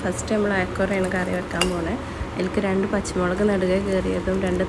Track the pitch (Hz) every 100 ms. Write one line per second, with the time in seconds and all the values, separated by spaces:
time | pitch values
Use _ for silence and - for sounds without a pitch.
0 | 196 185 - 214 208 196 180 - 190 196
1 | 185 185 185 180 180 170 180 175 165 247
2 | - - - - 185 214 202 190 196 202
3 | 196 190 180 185 208 202 185 185 202 190
4 | 185 185 185 190 190 180